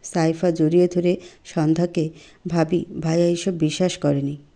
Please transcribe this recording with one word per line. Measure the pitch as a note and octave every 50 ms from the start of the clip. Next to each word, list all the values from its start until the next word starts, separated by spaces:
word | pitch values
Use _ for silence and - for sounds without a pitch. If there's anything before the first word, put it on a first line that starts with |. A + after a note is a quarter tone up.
| -
সাইফা | - - F3+ D#3+ D#3+ E3 E3 - F3+
জড়িয়ে | E3 E3 D#3 D#3 E3 F3+ F3+
ধরে | F3 F3 F3+ F3 F3 F3+ F3+ - - - _ _
সন্ধ্যাকে, | - - E3+ D#3 D3+ D#3+ E3 F3 F3 - F3 D3+ D#3+ - - - - - _ _
"ভাবি, | F3+ E3 E3+ D#3+ D#3+ F3+ E3 - - - -
ভাইয়া | D#3 D#3+ D#3+ E3+ F3
এইসব | E3+ F3 E3+ - G3 F3+
বিশ্বাস | D#3+ D#3 D3+ D#3 - F3+ F3+ F3+
করেনি। | - - D3 C#3+ C#3+ C#3 C#3 D3 D3 - _ _